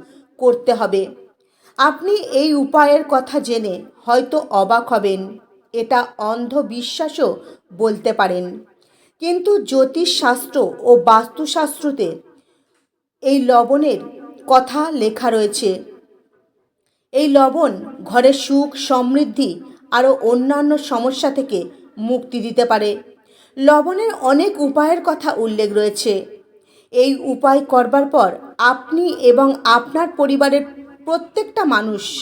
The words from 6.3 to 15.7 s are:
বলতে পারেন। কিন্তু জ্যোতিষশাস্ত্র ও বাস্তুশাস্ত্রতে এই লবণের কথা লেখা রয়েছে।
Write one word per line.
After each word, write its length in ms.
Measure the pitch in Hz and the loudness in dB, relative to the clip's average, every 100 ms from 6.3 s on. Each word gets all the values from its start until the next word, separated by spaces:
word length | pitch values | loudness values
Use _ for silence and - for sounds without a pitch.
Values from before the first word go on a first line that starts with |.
| 233 240 269 220 233 240 - 311 311 240 165 - - _ 175 | -6 -4 -4 -4 -6 -10 -8 -8 -2 -4 -4 -12 -20 _ -4
বলতে 340 | 220 214 233 | -4 -2 -2
পারেন। 320 | 220 190 180 180 202 - _ _ _ _ _ | 0 -2 -2 -8 -12 -18 _ _ _ _ _
কিন্তু 300 | 330 349 359 403 - | -4 -2 0 0 0
জ্যোতিষশাস্ত্র 880 | 269 262 294 349 - 277 254 - 294 190 - - | 0 0 0 -2 0 0 -2 -2 -2 -2 0 4
ও 20 | 240 170 | 4 6
বাস্তুশাস্ত্রতে 1000 | 220 240 - 302 330 294 - 302 277 185 160 - _ _ _ _ _ _ _ _ _ | 4 2 -6 -6 -4 -4 -4 -6 -2 -4 -6 -14 _ _ _ _ _ _ _ _ _
এই 140 | 269 277 247 | 0 2 4
লবণের 500 | 240 240 285 302 220 - - - - - | 4 4 2 0 -2 -8 -18 -20 -12 2
কথা 340 | 262 254 262 311 302 | 2 2 -2 -2 -2
লেখা 260 | 220 220 247 | -2 -2 0
রয়েছে। 400 | 220 208 202 214 | 0 0 -2 -2